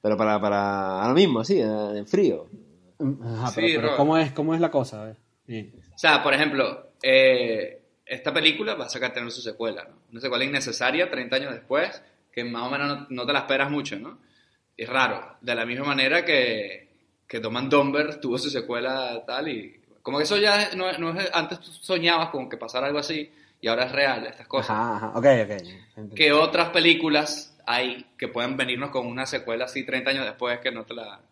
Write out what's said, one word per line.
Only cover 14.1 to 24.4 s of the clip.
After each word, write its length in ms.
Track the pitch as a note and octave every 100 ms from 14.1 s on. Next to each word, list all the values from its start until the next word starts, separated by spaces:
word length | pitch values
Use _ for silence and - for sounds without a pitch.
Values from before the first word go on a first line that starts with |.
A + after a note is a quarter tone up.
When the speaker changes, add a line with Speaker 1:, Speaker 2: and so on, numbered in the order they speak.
| - _ _ _ _ _ -
Speaker 3:
Es 120 | A2
raro. 480 | C3 B2+ G2+ - -
De 140 | B2
la 100 | A#2+
misma 220 | A#2 B2 C#3+
manera 380 | C#3 C3 E3
que, 640 | E3+ D3 B2 A2 G2 F#2+ _ _ _ _ _
que 140 | A#2+
Dumb 160 | A2 A#2
and 140 | C3+
Dumber 500 | C#3+ C#3 C#3+ D3+ -
tuvo 160 | C3 B2
su 120 | C#3+
secuela 720 | C3+ A2+ A#2+ B2+ C3 B2+ A#2 -
tal 220 | B2+ D#3
y... 320 | A#2 F#2+ - _ _
Como 160 | - C#3
que 60 |
eso 140 | D3+ G3+
ya 360 | G#3 G3+ G#3
no, 160 | F#3 F#3 D#3
no 200 | E3 E3+
es... 80 | F#3+
Antes 260 | F3 D#3+ F3+
tú 100 | -
soñabas 600 | - - F#3 E3+ E3+ D#3+
con 180 | C#3+ B2+
que 80 | A#2
pasara 300 | A2+ B2+ C#3
algo 120 | D3
así 320 | C#3+ D#3+ D3+ _ _ _
y 80 | A2
ahora 160 | A2+
es 80 | B2+
real, 320 | C3+ C#3 A#2+ A#2
estas 200 | -